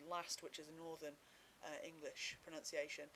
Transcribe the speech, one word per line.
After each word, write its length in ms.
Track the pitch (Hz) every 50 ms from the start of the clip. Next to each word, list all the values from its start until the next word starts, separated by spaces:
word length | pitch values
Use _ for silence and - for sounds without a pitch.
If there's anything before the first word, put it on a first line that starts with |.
| 143 160
last, 340 | 175 175 170 - - -
which 160 | - 165 - -
is 100 | 156 151
a 80 | 156
northern, 380 | 165 165 165 165 151 156 147 143 - - - - - - - - - -
uh, 40 | - 151 143 -
English 520 | 165 165 160 147 139 - - - - - - -
pronunciation 640 | - 160 156 - - - 156 143 151 - - 147 147 -